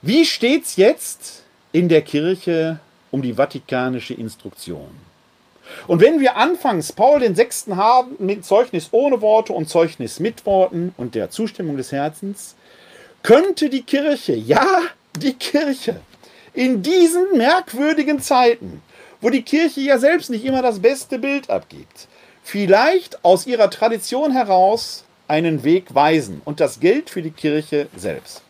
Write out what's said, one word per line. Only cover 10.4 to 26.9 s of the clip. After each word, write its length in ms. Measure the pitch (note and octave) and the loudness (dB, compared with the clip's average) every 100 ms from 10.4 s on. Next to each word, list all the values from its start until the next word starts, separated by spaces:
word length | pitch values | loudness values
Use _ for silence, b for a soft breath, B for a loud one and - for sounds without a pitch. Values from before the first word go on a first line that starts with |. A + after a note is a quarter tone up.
Worten 500 | - G3 F#3 E3+ F3 F3+ | -2 2 2 0 -8 -8
und 160 | A#2+ | -8
der 160 | A2+ E3+ | -6 -6
Zustimmung 460 | - A3 - F3 C#3 | -6 -8 -6 -8 -6
des 160 | B2+ | -6
Herzens, 640 | C#3 D3 D#3 G3 G3+ - _ b b b b b b | -6 -6 -6 -12 -12 -16 _ b b b b b b
könnte 480 | - B3 F#4+ F#4 D4+ | 4 4 4 0 -2
die 120 | C4 | -4
Kirche, 520 | - C#4 D4 C#4+ - | -2 -2 0 -2 -2
ja, 460 | A#2+ A2 E3 C4+ F#4 E4+ - _ D#3 | -4 2 2 4 2 -2 -10 _ -6
die 160 | C4+ | -4
Kirche, 680 | C4 - D4 D4+ C4+ - G3 - _ b b b | -4 -4 -2 -2 -4 -6 -10 -12 _ b b b
in 300 | - B3+ A#3+ | -4 -2 -2
diesen 560 | F#3 F#4 E4+ E4+ F#4+ E4+ | 0 4 4 4 0 2
merkwürdigen 800 | A#3 F4+ F#4 A3+ D4 D#4 C#4+ D4 | 4 2 -2 -4 -2 0 0 -2
Zeiten, 640 | - B3+ B3 A#3 F3+ E3+ _ B B B | 0 4 4 2 -6 -16 _ B B B
wo 80 | A3+ | -2
die 120 | C4 | -2
Kirche 380 | A3+ D4 E4 - | 0 0 0 -2
ja 180 | C#4 C4+ | 0 2
selbst 300 | C4+ E4+ - | 4 2 -2
nicht 140 | A#3 | -8
immer 160 | C4 C4 | -4 -2
das 180 | B3 G#3 | 0 2
beste 380 | G#3+ C4+ - C4 | 0 0 -6 -6
Bild 300 | C4+ C#4 C4+ | -4 -6 -4
abgibt, 600 | - - D2 - _ - b b b | -6 -6 -20 -20 _ -20 b b b
vielleicht 840 | - G3+ G3+ F#3+ C4+ F#4 - - | -10 -4 2 4 4 0 -2 -2
aus 220 | F3 F#3 B3+ | 2 2 2
ihrer 240 | A#3+ G3+ | 0 0
Tradition 640 | - A3 A3+ - B3 D4+ | 2 -2 -2 -4 -2 0
heraus 720 | C4 A3 F#3 F#3+ A3+ - - _ _ _ | 0 2 4 4 2 -4 -14 _ _ _
einen 340 | D3+ E3 D3+ | -2 0 -2
Weg 300 | B2+ F3+ F3+ | 2 0 0
weisen. 480 | C3+ D3 D#3+ B2 D#2+ | 2 4 2 -2 -10
Und 160 | - D3+ | -12 -4
das 200 | C#3+ - | -4 0
gilt 280 | D#3 | 0